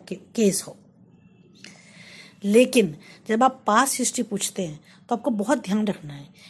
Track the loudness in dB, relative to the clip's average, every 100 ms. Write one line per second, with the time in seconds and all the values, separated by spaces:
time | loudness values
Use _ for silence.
0 | -10 -16 -10 0 0 0 -8 -16 _ _
1 | _ _ _ _ _ _ -20 -20 -20 -20
2 | -20 -20 -20 _ 2 4 6 4 2 -2
3 | -20 -20 -4 2 2 2 0 2 2 0
4 | -4 -4 -6 -6 -6 -6 -10 -10 _ -20
5 | -6 -4 -2 -4 -2 -2 -2 -4 -2 -6
6 | -10 -16 -18 -20 -20